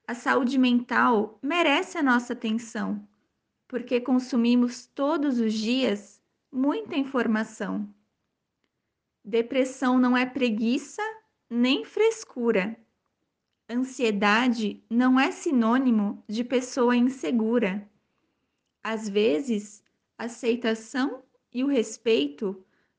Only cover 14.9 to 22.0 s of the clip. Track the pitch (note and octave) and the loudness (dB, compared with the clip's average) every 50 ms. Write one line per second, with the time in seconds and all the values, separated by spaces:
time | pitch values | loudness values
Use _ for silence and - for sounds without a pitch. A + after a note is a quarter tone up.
14.9 | A3+ A#3+ B3+ C4 B3+ C4 C4+ F#4 F4+ - - F4 C#4 A#3+ A3+ A3 A#3+ C4 C#4 B3+ | 0 2 4 4 4 4 2 0 -2 -4 -4 0 2 2 2 2 2 2 2 2
15.9 | A3+ G#3+ G3+ G3+ - - - - G#3 A#3 A#3+ A#3+ - B3 B3+ - - C#4 A#3+ B3 | 2 2 0 -2 -4 -8 -10 -8 -6 -6 -4 -2 -2 -2 -2 -2 -2 0 2 2
16.9 | A#3+ A#3+ A#3+ C4 C4 - - D4+ B3+ A3 A3 A3 A#3+ A#3+ G#3+ F#3 F#3+ G#3 G3+ - | 4 4 2 2 0 -2 -4 -2 0 0 2 2 2 2 0 0 -2 -4 -8 -12
17.9 | _ _ _ _ _ _ _ _ _ _ _ _ _ _ _ _ _ _ - G#3+ | _ _ _ _ _ _ _ _ _ _ _ _ _ _ _ _ _ _ -8 -6
18.9 | A3+ G#3+ A3 G#3 G3 G#3 G#3+ A#3+ C#4+ D#4 C4+ B3 A3 G3+ G#3 - - - _ _ | -6 -4 -4 -2 0 2 2 2 2 0 0 -2 -4 -4 -4 -8 -16 -20 _ _
19.9 | _ _ _ _ _ - - A#3+ - - - A3+ A#3+ A#3 B3 A3 A3+ A3 - - | _ _ _ _ _ -12 -12 -12 -10 -6 -2 -2 0 0 0 -2 -2 -2 -6 -8
20.9 | - B3+ B3+ G4+ A#4+ - - _ _ _ _ _ - B3 C4 C#4+ C#4 A#3+ G#3+ - | -4 -4 -2 -2 -4 -8 -14 _ _ _ _ _ -6 -4 -2 0 0 0 0 -2
21.9 | - - | -6 -6